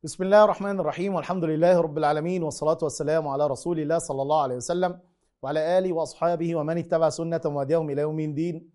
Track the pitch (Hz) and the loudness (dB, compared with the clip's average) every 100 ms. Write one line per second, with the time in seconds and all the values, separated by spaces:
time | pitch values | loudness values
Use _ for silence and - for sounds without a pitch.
0 | 156 - 190 208 214 175 202 196 156 - | -12 -6 6 8 8 4 -4 -2 -4 -2
1 | 196 185 139 185 160 156 170 180 160 147 | -2 -2 -2 -2 0 4 4 4 2 0
2 | 147 151 165 180 156 - 151 160 156 - | 0 0 -2 -2 -4 -2 0 0 -2 -2
3 | 147 160 147 139 147 127 175 165 147 165 | 0 0 0 0 0 0 -4 -4 0 -2
4 | - 135 135 151 135 123 117 175 180 175 | -2 -4 0 0 0 -4 -4 -2 -2 -4
5 | _ _ _ _ 127 156 156 185 185 165 | _ _ _ _ -4 -2 2 2 2 -2
6 | 156 - 165 170 170 170 151 170 165 165 | -4 -2 -2 0 -2 -2 -2 -4 -2 2
7 | 160 156 165 165 160 143 139 165 156 139 | 2 0 -4 -2 -2 -2 0 0 0 -2
8 | 151 156 156 147 170 165 165 | -2 -2 -4 -2 -4 -6 -12